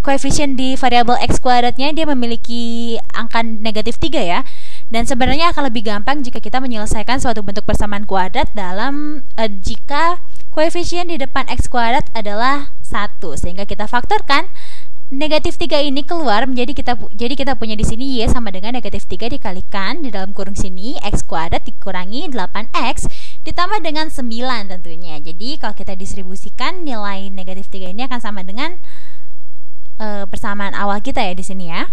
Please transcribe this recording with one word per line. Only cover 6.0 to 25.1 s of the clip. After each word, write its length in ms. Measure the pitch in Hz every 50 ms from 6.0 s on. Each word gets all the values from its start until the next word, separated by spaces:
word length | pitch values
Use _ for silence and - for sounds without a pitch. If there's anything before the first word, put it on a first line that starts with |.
| 208 269 277 302
jika 240 | 262 - - 226 -
kita 160 | 214 208 254
menyelesaikan 640 | 269 262 233 214 208 214 - 226 202 196 247 277 -
suatu 160 | 254 220 214 208
bentuk 160 | 196 196 202 190
persamaan 400 | - 208 - 220 202 202 202 208
kuadrat 480 | - 196 190 180 185 - 262 311 -
dalam, 720 | - 208 190 180 180 196 226 269 285 285 302 302 302 285 - - - -
eh, 80 | 226
jika 720 | 214 202 196 185 - 226 - - - 285 294 320 339 359 349 - - - - - -
koefisien 560 | - 311 311 330 320 349 339 330 339 349 359
di 80 | 339 339
depan 320 | - 269 262 - 277 233
X 240 | - 247 254 - -
kuadrat 400 | - 240 233 226 240 294 - -
adalah 640 | - 226 208 202 202 214 233 262 277 285 285 - - - -
satu. 560 | - - 220 202 208 - - - 170 139 147
Sehingga 240 | - 185 180 190 202
kita 240 | 196 202 202 208
faktorkan 640 | 214 - 240 247 - 415 427 - - 269 294 359 - - - - - - - - - - - - -
negatif 480 | 269 269 302 311 302 - - 349 320 -
tiga 160 | 339 - 320 294
ini 280 | 294 294 262 277 294
keluar 400 | - 349 339 311 247 202 214 254
menjadi 240 | 262 262 247 240 202
kita 240 | 185 - 247 254 240
pu-, 160 | 240 - -
jadi 240 | - - 233 247 277
kita 240 | 269 269 269 262 220
punya 160 | 226 220 214
di 80 | 202 -
sini 320 | - 220 226 262 277 262
Y 160 | 233 220 233
sama 160 | 226 247 233
dengan 240 | 208 185 185 196 226
negatif 320 | 247 247 233 202 190 196 - -
tiga 160 | 196 180 -
dikalikan 720 | 240 277 254 - 214 180 180 - - - 196 190 196 262 349
di 80 | 311
dalam 240 | 254 190 196 190 196
kurung 240 | 202 - 196 185 202
sini 400 | 202 202 196 190 185 190 240 320 330 -
X 240 | 208 196 208 -
kuadrat 400 | - 196 165 165 170 214 247 -
dikurangi 640 | 247 - - - 202 190 180 180 190 208 262 349 339
delapan 400 | 254 226 180 180 - 196 220 -
X 400 | - 339 269 233 311 - - - - - - - - - -
ditambah 400 | - - - 349 - - 427 214
dengan 240 | 320 294 302 311
sembilan 640 | 311 - - 254 233 220 233 247 254 247 226 202 190
tentunya. 480 | 185 185 175 170 165 165 170 165